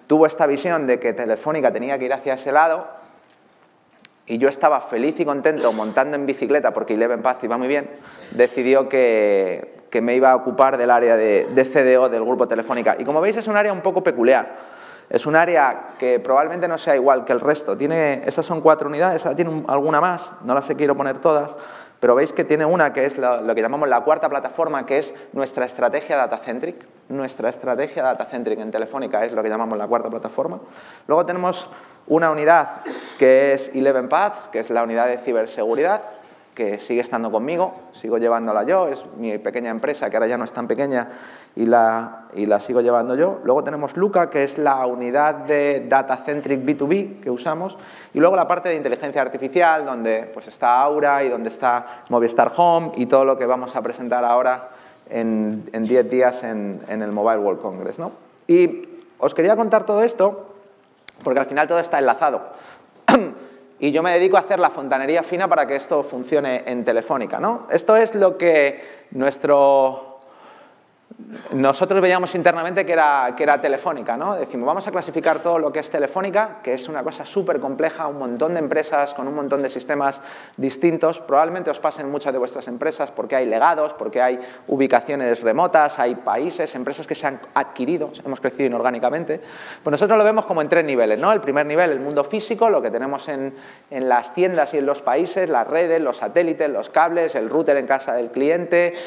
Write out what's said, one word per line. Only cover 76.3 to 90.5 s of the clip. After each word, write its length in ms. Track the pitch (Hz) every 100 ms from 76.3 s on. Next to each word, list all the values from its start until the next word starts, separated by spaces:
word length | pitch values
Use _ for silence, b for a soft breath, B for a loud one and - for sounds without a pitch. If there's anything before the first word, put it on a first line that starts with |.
| 196 220 -
que 120 | 127
es 140 | 131 127
una 160 | 156
cosa 200 | 160 -
súper 360 | 143 202 175 147
compleja, 480 | 135 135 160 - 151
un 100 | 143
montón 360 | 127 120 160
de 60 | 175
empresas 540 | 143 151 156 151 143
con 140 | - 135
un 60 |
montón 280 | 147 139 139
de 80 | 131
sistemas 500 | 135 127 143 139 139 B B B -
distintos. 640 | 135 131 170 160 160 165
Probablemente 500 | - 139 165 180 160
os 80 | 143
pasen 320 | 156 151 139
muchas 220 | 143 143
de 60 | 131
vuestras 280 | 123 139 127
empresas 460 | 120 151 151 139
porque 240 | - - 135
hay 100 | 123
legados, 460 | 113 151 156 151
porque 260 | 147 110 123
hay 200 | 127 127 B B -
ubicaciones 720 | 139 135 123 135 139 123 117
remotas, 600 | 117 120 175 165 147 143
hay 160 | 123 123
países, 580 | - 113 165 165 151
empresas 320 | 127 127 147 143
que 80 |
se 140 | 151 147
han 100 | 131 -
adquirido, 560 | - - - 127 170 147 -
hemos 160 | 139 131
crecido 260 | 135 127 135
inorgánicamente. 720 | 117 123 117 123 151 160 156 B B B B
Pues 80 | 156
nosotros 260 | 147 196 220
lo 60 |
vemos 220 | 208 220
como 160 | -